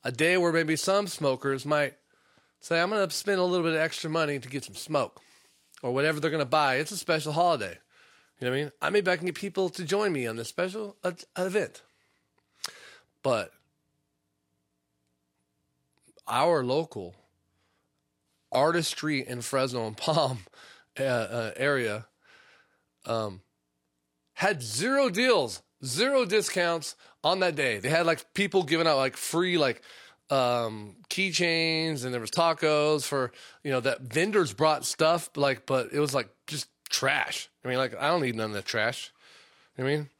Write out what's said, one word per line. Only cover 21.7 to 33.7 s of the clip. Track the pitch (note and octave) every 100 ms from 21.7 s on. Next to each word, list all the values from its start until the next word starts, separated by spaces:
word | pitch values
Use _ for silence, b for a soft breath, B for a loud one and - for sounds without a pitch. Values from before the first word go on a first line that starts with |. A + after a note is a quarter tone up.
| C#3 A2+ G#2+ A2 _ b b b b b b b _ -
um, | A2+ G#2+ F#2 _ _ _ _ _ _ _ _ _ -
had | F#3+ E3+
zero | A#2 G#2+ G#3+ C#4 C4
deals, | F#3 B3+ G#3+ B2+ F#2+ _ _
zero | C3 B2+ B3 C#4 A#3
discounts | G#3 G#3 F#3+ F3 E3 C#3+ - b b
on | D#3 F#3
that | F3+ D3
day. | C3+ G#2
They | A2
had, | D#3+ E3+
like, | D#3+ -
people | - G3+ G3
giving | D#3+ D#3+ E3
out, | C#3+
like, | C3 -
free, | - E3 F#3 F3
like, | C#3 A2+ B B B B _
um, | C#3 B2 A#2+ A2+ A2 G#2 - G3
keychains, | - F#3+ E3 F3 E3 D#3+ D#3+ D#3+ D3+ B2+
and |
there | B2
was | A2
tacos | - E3 D#3+ D#3 D3+ D3+ D3+
for, | C3+ C#3+ B2 B B B
you | D3